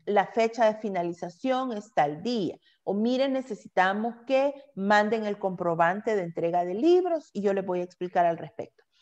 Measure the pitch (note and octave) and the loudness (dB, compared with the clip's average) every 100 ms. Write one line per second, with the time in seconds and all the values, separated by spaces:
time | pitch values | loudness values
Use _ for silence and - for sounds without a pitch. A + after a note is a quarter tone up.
0 | - G3+ F#3+ A#3 A3+ A#3 A3 G#3+ A3 F#3 | 0 0 2 2 0 4 2 2 -4 -2
1 | F3 F3 F3 - C4 B3+ C4 G#3 G#3 - | -4 -6 -10 -6 -2 -2 -2 -6 -4 0
2 | D3 D3+ G#3 A#3+ E3 - _ _ - G3+ | 0 0 -2 -2 -2 -6 _ _ -4 0
3 | A3+ B3+ C4+ C4 C4 G3+ - - F#3 G3+ | 0 0 0 -2 -6 -10 -4 2 2 2
4 | A#3 A3+ - C4+ C#4 C#4 - - G3 G#3 | -4 -6 0 2 2 -2 -12 -4 2 4
5 | G#3+ A3+ G#3 G3+ G3 F3+ F3 E3+ E3 G3+ | 4 0 -2 -4 -4 -2 -2 2 2 0
6 | A3 G#3 E3+ - E3+ F3 F3+ G3 D#4 F4+ | -2 -2 -2 -4 -2 0 -2 2 4 4
7 | F4+ D#4+ - G#3 G3+ G3 F#3+ F3+ F3+ - | 4 -2 -6 -4 0 0 -2 -4 -6 -8
8 | F3+ F#3 F3 E3 D#3 - - _ _ _ | -4 2 2 0 -8 -12 -14 _ _ _